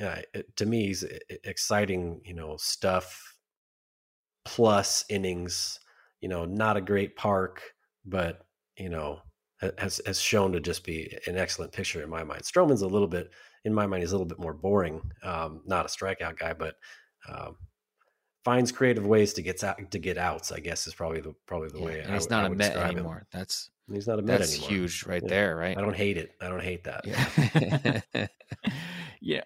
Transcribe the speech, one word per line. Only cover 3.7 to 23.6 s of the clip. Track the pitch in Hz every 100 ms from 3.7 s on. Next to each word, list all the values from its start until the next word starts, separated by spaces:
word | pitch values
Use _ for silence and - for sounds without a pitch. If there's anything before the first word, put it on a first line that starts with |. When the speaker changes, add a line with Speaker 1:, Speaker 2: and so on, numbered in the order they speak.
| _ _ _ _ _ _ _ -
Speaker 1:
plus | - 113 101 98 - -
innings, | 101 95 90 90 90 - - _ _ _ _
you | 92
know, | 87 85
not | 101 110 104
a |
great | 92 101 98 -
park, | 107 98 92 - - - _ _ 98
but, | 95 85 82 _ _ _ -
you | 95
know, | 80 73 71 - - _ _
ha-, | 95 -
has, | 101 - -
has | 92
shown | - 107 98
to | 87
just | 82 85
be | - 82 80 - -
an | 90
excellent | 90 - 80
pitcher | - 98 87
in | 76
my | 80
mind. | 78 -
Stroman's | - 180 170 123
a | 98
little | 101 98
bit, | 87 85 - - _ 110
in |
my | 107 101
mind, | 92
he's | 87
a | 98
little | 90
bit | -
more | 85
boring. | 78 95 101 87 80 - -
Um, | 98 85 80 78 -
not | 90 76
a |
strikeout | - 95 95 82 82
guy, | 80
but, | 80 80 - - - _ _ -
um, | 65 67 - - _ _ _ _ _ _ _ 127
finds | 123 123
creative | - 127 120 101
ways | 110 104
to | -
get | 85 90
out, | 101 90 95
to | 95
get | 90 90
outs, | 90 80 -
I | 78
guess | 80 82 -
is | -
probably | 82 80
the, | 78 - -
probably | 87 78
the | 76
Speaker 2:
Yeah, | 80
Speaker 1:
way | 80
Speaker 2:
and | 78
Speaker 1:
I | 101
Speaker 2:
he's |
Speaker 1:
would, | -
Speaker 2:
not | 113 95
Speaker 1:
I |
Speaker 2:
a |
Speaker 1:
would | 95
Speaker 2:
Met |
Speaker 1:
describe | 104 - 87 87
him. | 85
Speaker 2:
anymore. | 87 -
That's, | 92 95 -